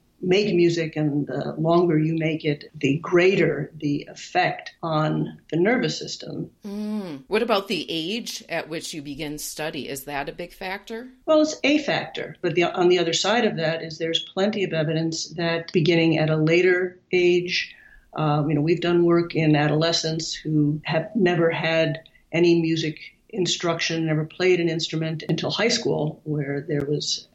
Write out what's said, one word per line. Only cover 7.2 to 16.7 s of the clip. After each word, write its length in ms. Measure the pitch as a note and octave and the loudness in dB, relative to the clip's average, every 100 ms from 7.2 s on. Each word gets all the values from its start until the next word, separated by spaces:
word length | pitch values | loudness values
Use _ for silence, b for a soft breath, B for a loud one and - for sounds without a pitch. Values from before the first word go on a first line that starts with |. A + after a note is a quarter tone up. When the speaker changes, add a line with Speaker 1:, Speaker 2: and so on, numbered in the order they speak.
| - | -4
Speaker 2:
What 140 | D3 | -2
about 260 | A3 G3+ G3 | 0 0 0
the 180 | F3 - | -6 -4
age 540 | E3 E3 A3+ G3 - - | -6 -4 -6 -8 -12 -8
at 220 | E3 - | -8 -6
which 240 | D#3+ - | -10 -10
you 80 | E3 | -12
begin 340 | C#3+ C#3+ D3 D3 | -12 -10 -10 -10
study? 500 | - - D#3 D#3+ - | -10 -8 -8 -8 -10
Is 180 | C#3 | -10
that 260 | C#3+ C#3 D3 | -8 -8 -8
a 20 | |
big 220 | D#3+ F3 | -10 -14
factor? 560 | - F#3+ G3 - A3+ B3+ - - | -12 -10 -10 -10 -14 -14 -10 2
Speaker 1:
Well, 160 | D#4 | 4
it's 180 | D4+ - | 4 2
a 160 | C4+ D4+ | 2 2
factor. 560 | - E3 - - - - | 0 -2 -4 -10 -12 -4
But 140 | F3+ | -2
the, 100 | D#3+ | 2
on 240 | E3+ F#3+ F3+ | 0 4 4
the 100 | F3+ | 4
other 140 | E3 | 2
side 320 | D#3+ F#3+ A#3 | 0 2 2
of 120 | A3 D#3+ | 2 0
that 240 | D#3+ E3 | -2 -2
is 160 | E3 - | -6 -6
there's 280 | E3 E3 - | -2 -2 -4
plenty 320 | F#3+ G#3 G#3+ | 0 0 0
of 80 | F3 | -2
evidence 560 | D#3+ D#3 D#3+ E3 D#3+ - | 0 0 0 -2 -4 -8
that 360 | D#3 E3+ E3 - | -4 -2 -2 0
beginning 460 | F#3 D#3 E3+ E3 D#3 | 2 4 4 4 4
at 120 | D#3 | 2
a 60 | D#3 | 2
later 640 | D#3 E3+ F#3 | 4 4 4